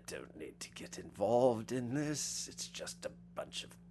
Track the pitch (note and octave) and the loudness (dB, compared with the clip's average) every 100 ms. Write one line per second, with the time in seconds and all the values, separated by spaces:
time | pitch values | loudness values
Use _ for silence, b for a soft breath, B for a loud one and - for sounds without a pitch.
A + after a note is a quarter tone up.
0 | - C2 C#2 - - - - - - - | -8 -10 -10 -10 -12 -10 -12 -12 -10 -10
1 | E3+ - G2+ A#2+ B2+ A2+ A2+ B2+ A#2+ C#3+ | -10 2 6 8 8 6 0 -2 0 0
2 | D3 D3 - - - - - - E3+ - | 0 0 -2 -4 -6 -8 -8 -8 -8 -6
3 | - - - - - - - - - | -8 -8 -10 -8 -6 -8 -10 -14 -12